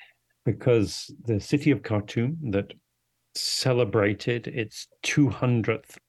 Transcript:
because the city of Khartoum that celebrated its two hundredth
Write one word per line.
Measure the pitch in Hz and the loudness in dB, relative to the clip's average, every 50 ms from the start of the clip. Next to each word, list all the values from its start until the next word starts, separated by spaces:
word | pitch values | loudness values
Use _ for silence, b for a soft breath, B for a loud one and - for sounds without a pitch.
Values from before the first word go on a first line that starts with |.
| B B B B _ _ _ _ _ | B B B B _ _ _ _ _
because | 127 - - - 131 120 117 101 85 - - - - - - - | -4 -2 0 2 4 4 4 4 2 -2 -6 -12 -14 -16 -8 -4
the | - 113 101 | -2 -2 -2
city | - - - 143 135 151 | 0 0 0 2 4 2
of | 139 - - | 2 2 0
Khartoum | - 110 104 101 - - 120 117 127 156 165 156 117 | -2 -2 -2 -2 -2 -2 -2 -2 -2 -2 -4 -4 -2
that | 98 98 98 - - - _ _ _ _ _ _ _ _ _ _ - | -2 -2 -2 -4 -8 -20 _ _ _ _ _ _ _ _ _ _ -8
celebrated | - - - - - - 131 127 120 123 101 95 113 101 104 104 - - - 120 120 - 123 | -6 -6 -4 -4 -2 0 2 2 2 2 2 2 2 2 2 2 0 -2 -4 -4 -4 -4 -6
its | 135 131 113 107 - - - - _ _ - | -6 -6 -6 -6 -8 -14 -18 -18 _ _ -6
two | - - 147 147 127 | 0 2 4 4 4
hundredth | 101 - - 127 123 117 107 - 113 - - - - - - | 2 2 2 2 2 2 2 0 -2 -2 -6 -12 -20 -20 -20